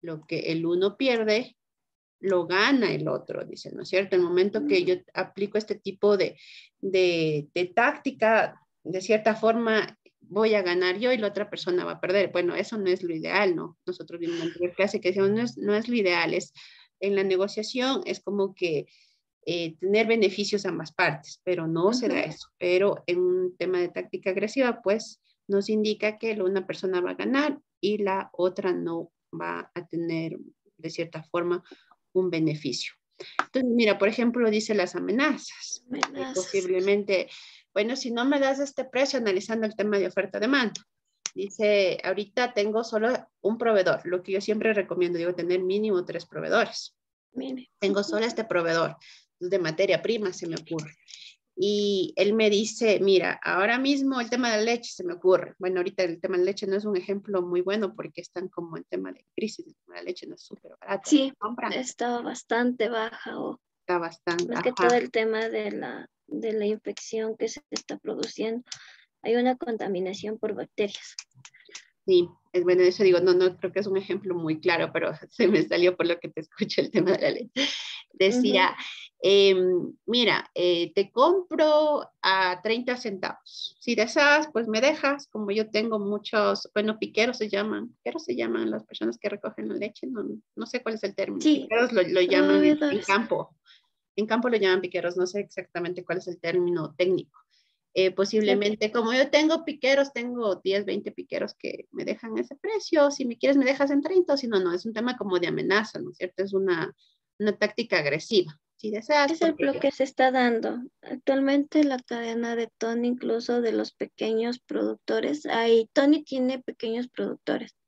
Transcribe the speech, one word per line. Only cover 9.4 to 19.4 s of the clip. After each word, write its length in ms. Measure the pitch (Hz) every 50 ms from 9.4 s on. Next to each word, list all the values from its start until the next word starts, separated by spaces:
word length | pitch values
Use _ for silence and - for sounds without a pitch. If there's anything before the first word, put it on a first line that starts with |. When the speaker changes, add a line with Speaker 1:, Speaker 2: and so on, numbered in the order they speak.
| 214 220 226 233 233 226 220 214 170 - - _ _ _ _ _
Speaker 1:
voy 340 | _ _ 170 202 220 226 214
a 80 | 208 185
ganar 340 | 180 175 180 180 180 180
yo 140 | 202 233 247
y 60 | 254
la 100 | 233 214
otra 220 | 202 202 190 208 208
persona 360 | - - - - 180 180 170
va 80 | 170 170
a 80 | 160
perder. 300 | - 170 185 202 190 156
Bueno, 240 | 127 175 175 175 170
eso 220 | 165 196 - 226
no 120 | 214 196 185
es 140 | 180 190 -
lo 100 | 170 165
ideal, 420 | 160 160 165 175 190 208 190 175
¿no? 220 | 156 165 165 - _ _
Nosotros 340 | - 180 - 160 156 165 170
vimos 160 | 170 165 170
en 40 | 165
la 60 | 160
anterior 280 | 170 - 170 180 175 -
clase 240 | - 190 208 208 208
que 80 | - 180
decíamos, 220 | 185 196 196 196
no 100 | 208 220 233
es, 140 | 240 -
no 180 | - 196 202 208
es 120 | 214 226
lo 80 | 233 240
ideal, 380 | 233 202 180 175 170 165 160 165
es, 180 | 175 - - _ - - - - - _ _ _ _
en 160 | 185 202 202
la 80 | 196 190
negociación 800 | 196 185 180 190 202 - 220 214 214 - 254 247 262 269 - -
es 160 | - 196 - _
como 320 | - 202 202 190 190 190
que, 320 | - - 175 - 139 - _ _ _ _ _ _ _ _ _ _ _